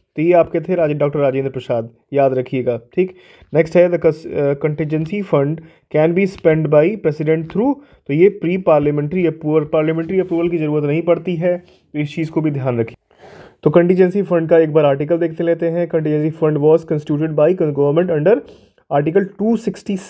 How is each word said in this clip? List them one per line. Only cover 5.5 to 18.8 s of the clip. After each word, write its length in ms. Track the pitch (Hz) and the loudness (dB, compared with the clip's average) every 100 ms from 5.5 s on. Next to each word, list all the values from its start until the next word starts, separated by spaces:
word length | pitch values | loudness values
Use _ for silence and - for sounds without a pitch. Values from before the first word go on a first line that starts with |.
| 160 - _ _ 151 | -4 -10 _ _ 0
can 180 | 160 | 0
be 240 | 170 196 - | 0 -2 0
spent 300 | 170 160 156 | 0 2 2
by 180 | 151 165 | 2 2
president 500 | 214 160 147 156 160 | 0 -4 -2 -2 -2
through", 340 | 160 185 254 285 - _ - | -2 -2 -2 -2 -10 _ -4
तो 60 | |
ये 160 | 147 190 | 2 2
प्री 280 | 196 160 185 | 2 -2 -2
पार्लियामेंट्री 680 | 185 151 147 147 147 180 170 | 2 2 2 -2 -2 -2 -2
अप्रूवल, 380 | 156 151 156 | -2 -2 0
पार्लियामेंट्री 560 | 151 160 156 160 165 190 | 0 0 0 -2 -2 -2
अप्रूवल 300 | 180 165 170 | -2 -2 -2
की 80 | 170 | -2
ज़रूरत 280 | 151 151 147 | -2 -2 -2
नहीं 160 | 156 | -2
पड़ती 340 | 170 170 165 170 | 0 -2 -2 -4
है, 220 | 180 175 - _ _ | -2 -4 -8 _ _
तो 60 | 147 | -6
इस 160 | 147 170 | -6 -6
चीज़ 160 | 160 | -6
को 100 | 160 | -4
भी 100 | 156 | -4
ध्यान 280 | 143 131 120 | -2 -2 -2
रखिए। 160 | 110 - _ _ - - - _ | -4 -8 _ _ -20 -20 -20 _
तो 60 | - | 2
कंटीजेंसी 520 | 170 175 185 185 196 | 4 4 4 2 0
फंड 280 | 165 175 165 | -2 -2 2
का 80 | 170 | 4
एक 160 | 160 | 4
बार 120 | 151 147 | 2 2
आर्टिकल 320 | 139 147 165 | 2 0 0
देखते 260 | 170 160 | -2 -2
लेते 220 | 170 165 170 | -2 -2 -2
हैं। 240 | 170 170 | -2 -2
"Contingency 540 | 165 156 151 156 156 | -2 -2 0 -2 0
fund 220 | 156 151 151 | 0 2 4
was 260 | 160 165 | 4 2
constituted 480 | 151 147 147 160 151 | -6 -2 -2 -2 2
by 220 | 151 185 | 2 2
government 500 | 156 139 143 151 180 160 | 0 0 0 2 0 0
under 220 | 156 254 - - _ _ | 2 2 -2 -20 _ _